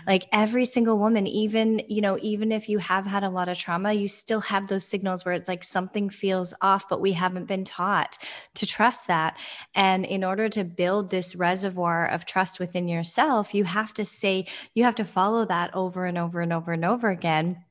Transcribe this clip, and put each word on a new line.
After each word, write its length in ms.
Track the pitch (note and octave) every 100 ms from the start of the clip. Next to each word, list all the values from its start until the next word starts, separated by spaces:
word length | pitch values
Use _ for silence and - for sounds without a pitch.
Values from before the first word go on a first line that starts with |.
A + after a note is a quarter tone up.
| -
Like, 180 | F#3+ -
every 340 | G#3+ G#3+ B3 B3
single 320 | B3 A3+ G#3
woman, 300 | G#3 A3+ G3
even, 560 | G#3+ G#3+ A3 A3 A3 -
you 140 | G#3+
know, 160 | G3+ F#3+
even 320 | G#3+ G#3 A3
if 160 | A3 G#3+
you 120 | G#3
have 260 | E3+ F#3+ G3
had 180 | G3+
a 60 | G3
lot 180 | F#3 F3+
of 120 | F3
trauma, 340 | - E3+ G#3
you 140 | G#3+ G3+
still 340 | - - A3
have 260 | - G3+ G3
those 180 | G3 -
signals 380 | G3+ F#3+ F#3
where 120 | F3+ F3
it's 120 | F3
like 160 | F3+
something 460 | - F#3 F#3 G#3+ G3
feels 460 | - G3 F#3 F3+ -
off, 260 | G3 G3 -
but 100 | -
we 120 | G3
haven't 340 | E3+ F#3 F3+ F3
been 180 | F#3+ F#3+
taught 520 | - F#3 F#3 - - - - - -
to 100 | G3+
trust 400 | - A#3 - -
that. 320 | E3+ D#3+ - - - - -
And 280 | F#3+ F#3+
in 200 | F#3 F#3+
order 260 | F#3 G3 A3
to 140 | G#3+
build 480 | F3+ E3+ F3 G3+ F#3
this 240 | F#3 F3+ F3
reservoir 720 | F3 F#3 G3 F3+ E3+ E3+ E3+
of 180 | E3+ -
trust 340 | F#3+ F#3+ -
within 280 | F3 F3+ F3
yourself, 640 | E3+ E3 - D4+ A#3 G3+
you 120 | G3+ F#3
have 280 | G3 A3 -
to 80 | G3+
say, 420 | - G3 F#3+ F#3 - -
you 100 | A3
have 120 | A#3+ A3+
to 100 | F#3
follow 400 | F#3 G3 A3+ G#3
that 300 | E3+ F3 F#3+
over 300 | F#3 F3+ F3+
and 100 | F3
over 240 | E3+ E3+
and 100 | E3+
over 220 | E3 E3+
and 100 | E3
over 260 | E3+ A#3+ A3+
again 520 | E3+ E3+ D#3 E3 F3 -